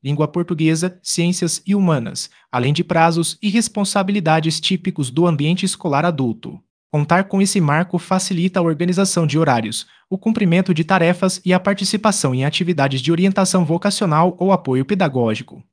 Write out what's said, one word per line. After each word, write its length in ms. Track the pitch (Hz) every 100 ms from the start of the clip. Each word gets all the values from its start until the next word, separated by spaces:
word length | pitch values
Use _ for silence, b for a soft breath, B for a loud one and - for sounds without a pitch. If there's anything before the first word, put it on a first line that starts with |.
língua 240 | 135 143 151
portuguesa, 720 | 175 170 165 160 160 180 180
ciências 580 | - - 170 180 175 - -
e 80 |
humanas, 560 | 202 185 147 113 - - b b
além 220 | 123 123
de 100 | 147
prazos 540 | 185 170 165 165 160 -
e 80 | 214
responsabilidades 1120 | 214 226 - 196 208 190 202 160 160 160 156
típicos 500 | - 185 185 180 131
do 160 | 131 175
ambiente 400 | 151 151 180 190
escolar 400 | - 180 143 170
adulto. 520 | 156 127 110 - - _ _ _
Contar 340 | 151 147 175
com 180 | 196 190
esse 180 | 196 202
marco 380 | 151 151 175 175
facilita 640 | - 185 185 180 180 185
a 20 |
organização 640 | 170 151 175 180 196 - 160
de 120 | 151
horários, 480 | 156 123 110 110 - b b
o 80 | 190
cumprimento 560 | 226 220 196 175 190
de 100 | 165
tarefas 540 | 160 190 165 175 190 185
e 80 | 180
a 80 | 180
participação 760 | 185 202 196 208 214 196 143
em 120 | 127 139
atividades 560 | - 175 170 139 135
de 100 | 127
orientação 500 | 165 190 196 190 185
vocacional 720 | 160 170 202 202 190 151 175 175
ou 140 | 185
apoio 340 | 190 160 131 135
pedagógico. 760 | 202 170 131 117 110 117 - -